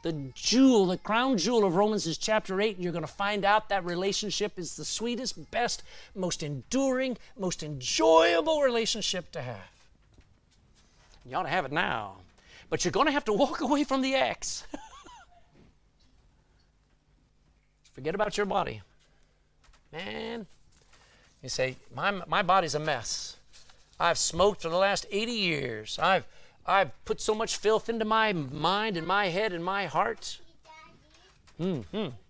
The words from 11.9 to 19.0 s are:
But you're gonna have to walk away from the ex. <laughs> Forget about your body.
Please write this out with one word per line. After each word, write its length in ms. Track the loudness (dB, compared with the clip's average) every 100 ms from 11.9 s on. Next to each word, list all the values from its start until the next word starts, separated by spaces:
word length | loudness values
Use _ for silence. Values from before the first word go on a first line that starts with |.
| -2 -6 -12 -20 _ -20 -20 -6
But 160 | -2
you're 80 | 0
gonna 200 | 2 2
have 120 | 2
to 80 | 0
walk 300 | 2 2 0
away 200 | 0 0
from 200 | 2 0
the 120 | 0
ex. 520 | 0 0 -2 -8 -10 -10
<laughs> 3250 | -14 -16 -20 -20 -20 -20 -20 -20 _ -20 _ _ _ _ _ _ _ _ _ _ _ _ _ _ _ _ _ _ _ _ _ _
Forget 200 | -10 -6
about 220 | -2 -2 0
your 80 |
body. 380 | 0 0 -2 -6 -14 _